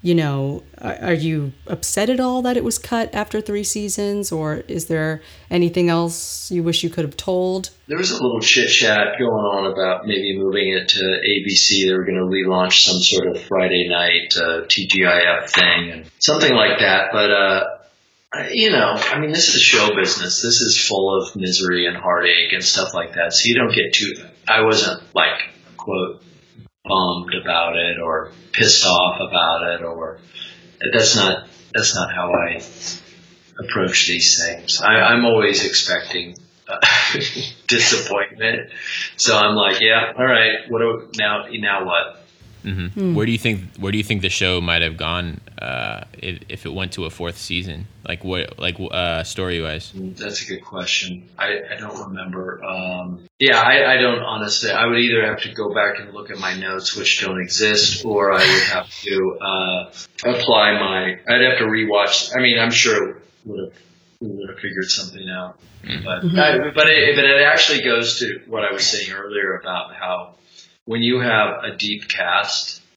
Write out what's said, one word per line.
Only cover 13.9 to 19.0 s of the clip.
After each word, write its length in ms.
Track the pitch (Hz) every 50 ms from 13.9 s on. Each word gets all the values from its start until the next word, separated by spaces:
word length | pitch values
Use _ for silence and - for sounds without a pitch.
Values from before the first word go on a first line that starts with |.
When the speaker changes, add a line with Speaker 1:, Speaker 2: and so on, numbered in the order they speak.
| 87 87 87 87 87 85 - - -
Speaker 2:
uh, 300 | 85 85 85 82 82 - -
T 180 | - 95 95
G 200 | 90 95 98 92
I 340 | 90 87 87 87 87 87 82 -
F 80 | - -
thing 380 | - 92 87 87 87 87 85
and 200 | 85 80 78 - _ _
something 340 | - - 151 160 160 147 127
like 280 | 117 107 104 104 -
that. 280 | 110 98 95 98 98 -
But, 200 | - 107 104 101
uh, 340 | 104 101 98 98 95 95 95 - - - - _ _ _ _ _ _ _ _ _
I, 200 | - 156 - - -
you 200 | 247 220 220 190
know, 180 | 131 107 98 101
I 200 | 107